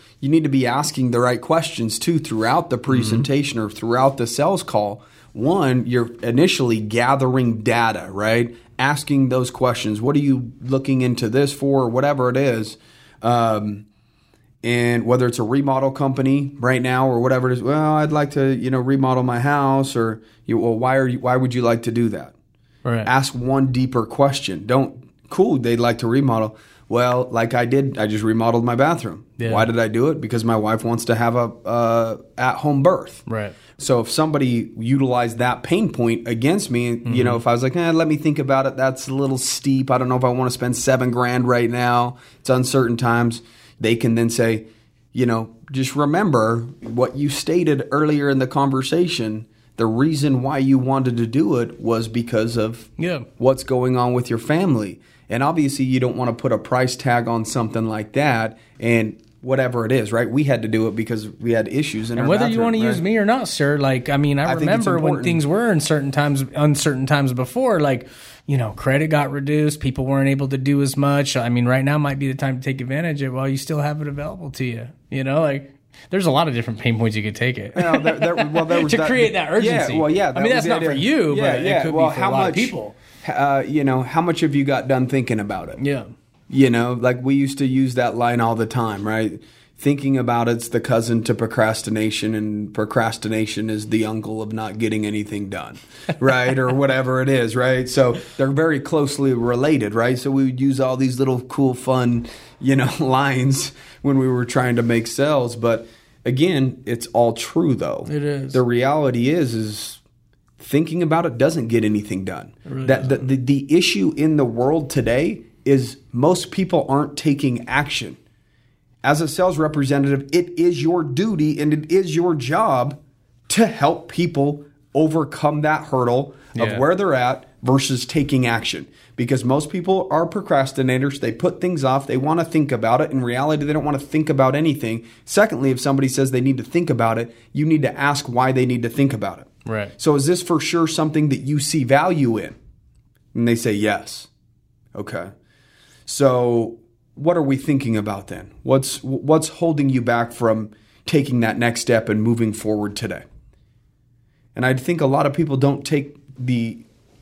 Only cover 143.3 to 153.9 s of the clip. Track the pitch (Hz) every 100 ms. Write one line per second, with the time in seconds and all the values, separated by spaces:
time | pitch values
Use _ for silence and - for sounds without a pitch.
143.3 | 117 117 117 117 104 107 101 - - -
144.3 | _ _ _ _ _ _ 95 98 85 92
145.3 | - _ _ _ _ _ _ - - 139
146.3 | 127 120 117 113 - _ _ _ - 147
147.3 | 175 139 135 - 139 120 110 104 98 95
148.3 | 95 92 - 127 135 135 - 131 135 127
149.3 | 156 156 - 170 151 139 131 113 120 117
150.3 | - 117 110 107 - _ _ - 156 139
151.3 | 123 113 110 120 117 - 113 110 107 110
152.3 | 117 113 107 107 107 104 104 110 92 -
153.3 | - - _ _ _ _